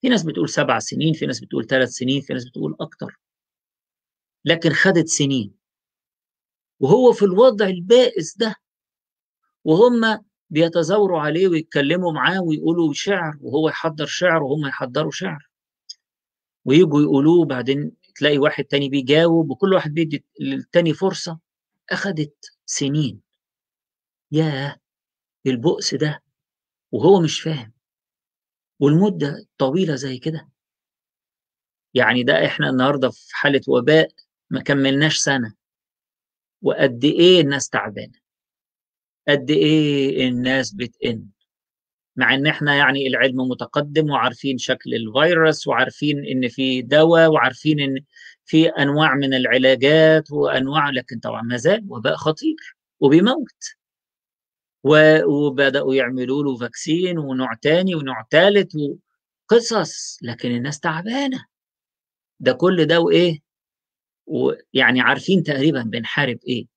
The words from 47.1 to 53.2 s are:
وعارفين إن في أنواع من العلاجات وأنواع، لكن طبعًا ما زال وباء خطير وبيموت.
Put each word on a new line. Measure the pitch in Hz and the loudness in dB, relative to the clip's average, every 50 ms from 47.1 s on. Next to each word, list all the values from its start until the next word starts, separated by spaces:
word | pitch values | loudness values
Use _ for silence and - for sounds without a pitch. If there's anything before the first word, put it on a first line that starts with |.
| 170 165 165 160 | 6 6 6 4
وعارفين | 156 139 120 131 - - - 156 156 147 | 4 2 0 0 -2 -2 -2 -2 0 0
إن | 143 135 135 135 - _ _ - - - - _ _ | 0 -4 -4 -6 -10 _ _ -20 -20 -20 -20 _ _
في | _ - 156 160 | _ 2 4 4
أنواع | 165 - - 143 139 143 147 156 156 131 | 4 2 0 0 0 2 2 2 2 2
من | 139 143 135 135 | 0 0 0 0
العلاجات | 131 127 117 117 127 131 131 135 120 131 143 151 160 160 160 156 156 151 - | 0 0 2 2 2 4 4 2 4 4 4 6 6 6 6 6 4 2 -2
وأنواع، | 147 147 143 143 143 131 131 135 143 156 147 143 | -4 -2 -2 0 0 -2 -2 -2 -2 -2 -2 -2
لكن | 135 127 120 - 120 113 | -4 -6 -8 -8 -14 -10
طبعًا | - 113 113 110 | -10 -10 -8 -8
ما | 117 117 123 | -8 -6 -8
زال | 123 113 160 202 233 214 196 | -2 0 0 0 0 -2 -10
وباء | - 120 113 - 160 | -14 -6 -4 -4 -4
خطير | 151 - 151 156 - - 320 311 - - - - _ _ _ _ _ | -2 -2 -4 -4 -2 -4 -6 -6 -6 -12 -20 -20 _ _ _ _ _
وبيموت. | 151 139 143 165 | 2 6 6 6